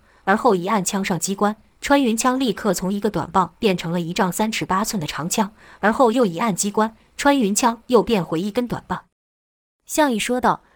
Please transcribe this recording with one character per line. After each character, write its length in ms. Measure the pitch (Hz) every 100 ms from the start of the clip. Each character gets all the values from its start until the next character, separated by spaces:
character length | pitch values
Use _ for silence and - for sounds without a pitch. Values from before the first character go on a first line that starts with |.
| _ _ -
而 120 | 208
后 160 | 254
一 140 | 190 175
按 180 | 214 180
枪 180 | 196
上 160 | 196 175
机 140 | -
关， 220 | 196 208 214 _ _
穿 240 | - 285
云 120 | 254 226
枪 240 | 262 254
立 140 | 262
刻 220 | 185 220 175
从 180 | 180
一 60 | 202
个 100 | 214
短 220 | 180 147
棒 240 | 190 175 -
变 180 | 220 180
成 160 | 165
了 80 | 175
一 140 | 165
丈 180 | 180 185
三 200 | - 220
尺 160 | 214 -
八 160 | 185
寸 160 | 220 214
的 80 | 151
长 200 | - 160
枪， 240 | - 202 - - -
而 120 | 202
后 200 | 220 247
又 120 | 233
一 140 | 220 165
按 180 | 233 170
机 140 | 202
关， 260 | 202 220 - _ -
穿 220 | 294 285
云 160 | 202 202
枪 260 | 247 226 -
又 160 | 240
变 200 | 185 214
回 160 | 165 165
一 120 | 202
根 160 | 202 247
短 160 | 170 -
棒。 200 | 180 - _ _ _ _ _ _ _ -
项 260 | - 302
羽 60 | 220
说 200 | - 247
道 220 | 240 160 _